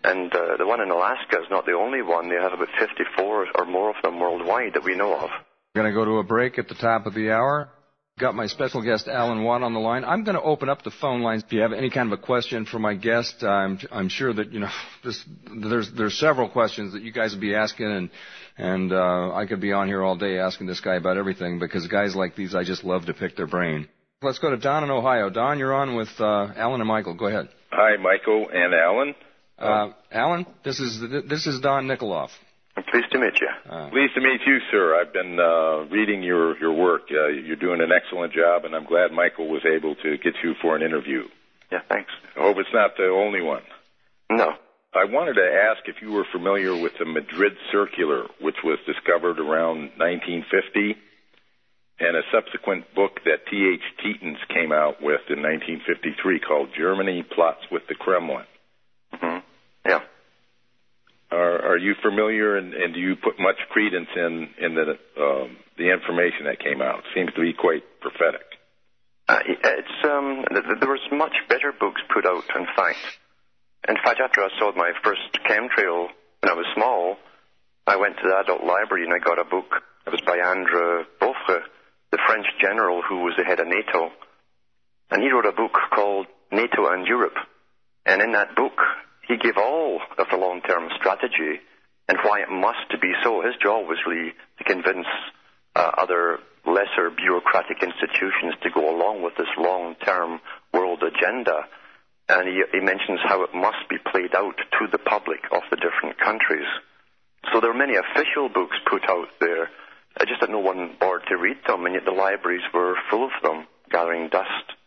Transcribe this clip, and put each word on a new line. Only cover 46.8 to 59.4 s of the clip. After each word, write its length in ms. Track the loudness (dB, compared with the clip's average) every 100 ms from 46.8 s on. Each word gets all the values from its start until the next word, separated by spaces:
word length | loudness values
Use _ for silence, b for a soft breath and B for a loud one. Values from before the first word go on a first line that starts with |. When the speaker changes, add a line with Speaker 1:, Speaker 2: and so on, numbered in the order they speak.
Speaker 3:
with 120 | -2 -4
the 60 |
Madrid 480 | -4 -4 -4 2 2 2 -2
Circular, 540 | 0 0 0 0 0 -4 -4
which 160 | -4 -2
was 140 | -2 -2 -4
discovered 540 | -4 2 2 2 -2
around 500 | 0 2 2 -2 -8 -2
nineteen 460 | -2 0 -4 -6 0
fifty, 460 | 0 2 -2 -2 -4 _ _ _ _ _ _ _ _ _ -2
and 160 | 0 0
a 60 | 2
subsequent 600 | 0 0 -8 -4 -4 -4
book 260 | 0 0 0
that 220 | 0 0 -2
T 240 | 2 2
H 80 | 2 -6 -8
Tetons 360 | -8 -6 -8 -10 -4
came 240 | -2 2
out 280 | 2 2 0
with 180 | 0 0 -2
in 120 | -2
nineteen 380 | -2 -2 -4 -8 -4
fifty-three 540 | -4 -4 -2 0 0
called 280 | 2 0 0 -2
Germany 480 | 0 0 -2 -4 -4
Plots 280 | 2 2 2 -6
with 100 | -6 -6
the 60 |
Kremlin. 500 | -6 0 0 0 -8 -8 _ _ _ _ _ _
Speaker 1:
Mm-hmm. 240 | -8 -6 -6